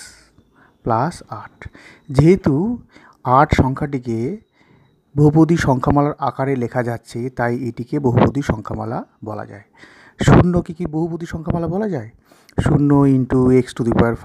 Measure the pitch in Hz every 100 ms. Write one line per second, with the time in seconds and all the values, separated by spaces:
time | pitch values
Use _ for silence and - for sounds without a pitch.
0 | - - _ _ _ _ _ _ 131 113
1 | 151 - - - - - - - - -
2 | - 131 156 190 175 139 208 240 - -
3 | - _ 131 131 151 - 131 135 147 139
4 | 123 113 123 214 _ _ _ _ _ _
5 | _ 139 151 156 156 170 - 127 - 143
6 | 147 - 135 - 135 131 117 127 120 117
7 | - 117 127 127 120 123 120 113 117 147
8 | 135 120 - 117 - 110 - 110 107 131
9 | 277 _ 104 107 107 101 - _ - -
10 | - - - 170 175 175 165 165 165 156
11 | 170 165 165 165 156 170 170 185 214 151
12 | 110 - _ _ _ - - 143 143 143
13 | 139 131 127 131 127 127 120 - 117 117
14 | 117 113